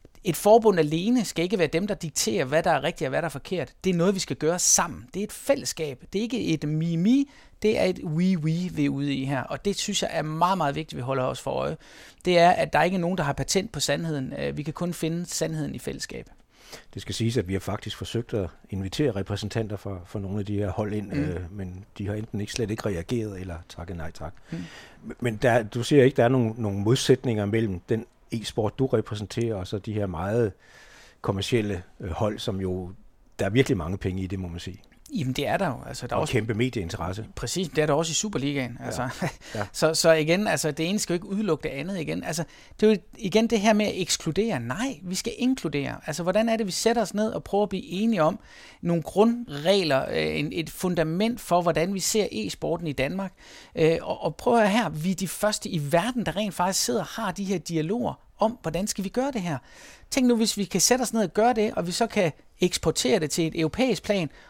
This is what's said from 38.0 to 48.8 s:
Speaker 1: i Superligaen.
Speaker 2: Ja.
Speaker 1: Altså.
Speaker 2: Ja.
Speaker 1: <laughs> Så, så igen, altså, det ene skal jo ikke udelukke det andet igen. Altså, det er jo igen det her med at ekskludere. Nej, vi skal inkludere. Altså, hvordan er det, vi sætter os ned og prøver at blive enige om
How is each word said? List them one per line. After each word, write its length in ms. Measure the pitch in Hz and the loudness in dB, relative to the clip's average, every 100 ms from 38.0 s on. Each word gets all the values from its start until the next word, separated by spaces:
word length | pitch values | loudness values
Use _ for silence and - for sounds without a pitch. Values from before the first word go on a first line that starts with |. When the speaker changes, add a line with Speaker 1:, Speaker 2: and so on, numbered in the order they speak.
| 165 | 0
Speaker 1:
i 20 | |
Superligaen. 640 | 147 214 180 139 139 123 120 | -2 -2 -2 -2 -2 -4 -8
Speaker 2:
Ja. 60 | 123 | -8
Speaker 1:
Altså. 240 | 135 127 - 170 - - 110 | -4 -6 -4 -6 -6 -10 -8
Speaker 2:
Ja. 100 | 101 | -8
Speaker 1:
<laughs> 40 | |
Så, 200 | - 160 | 0 2
så 180 | 160 170 | 4 6
igen, 360 | 160 156 180 214 | 6 4 2 2
altså, 240 | 151 160 | 0 0
det 180 | 151 165 | -2 0
ene 100 | 208 | 0
skal 140 | - | -2
jo 20 | 175 | -4
ikke 120 | 190 | -2
udelukke 360 | 196 208 151 | -2 0 0
det 60 | 147 | -2
andet 300 | 135 165 196 | -6 -6 -6
igen. 240 | 147 160 | -4 -6
Altså, 200 | - 160 160 - - - | -4 -6 -6 -12 -20 4
det 80 | 214 | 4
er 40 | |
jo 60 | 208 - - | 4 0 -8
igen 300 | 190 214 226 | 0 2 4
det 120 | 226 | 4
her 140 | 208 | 4
med 120 | 214 208 | 4 2
at 160 | - | -2
ekskludere. 580 | 180 - - 156 226 151 | -2 -2 0 0 0 0
Nej, 400 | 117 143 269 - | -2 -4 -4 -6
vi 120 | 180 185 | -6 -6
skal 180 | - - | -4 0
inkludere. 580 | 247 262 165 147 131 117 - | 0 2 0 -2 -4 -6 -8
Altså, 180 | 156 | -4
hvordan 260 | 170 196 226 | 0 2 2
er 80 | 226 | 0
det, 80 | 208 | -2
vi 60 | |
sætter 300 | - 220 233 | 0 2 2
os 120 | 214 | 0
ned 180 | 202 220 | 0 -2
og 120 | - | -2
prøver 200 | - 196 | -2 0
at 60 | 208 | 0
blive 140 | 190 | -2
enige 400 | - 180 226 208 | -4 -2 2 4
om 160 | 156 202 - - - - | 2 0 -8 -20 -20 -6